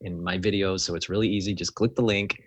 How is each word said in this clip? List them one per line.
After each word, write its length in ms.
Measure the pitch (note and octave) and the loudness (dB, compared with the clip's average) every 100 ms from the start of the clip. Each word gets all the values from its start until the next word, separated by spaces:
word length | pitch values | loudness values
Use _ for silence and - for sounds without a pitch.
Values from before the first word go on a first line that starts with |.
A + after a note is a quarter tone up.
in 220 | F#2+ F2 | -8 -6
my 160 | F2 F#2 | -2 0
videos, 420 | G#2 G2+ G2 F#2+ | 0 2 0 0
so 140 | - | -2
it's 160 | E2 - | -4 -2
really 180 | G2 A2 | 2 2
easy. 240 | G2+ G2 | 2 0
Just 200 | F#2+ - | -2 -4
click 200 | - A#2 | 0 0
the 80 | - | 2
link. 380 | A#2 G2+ G2+ - | 2 2 0 -6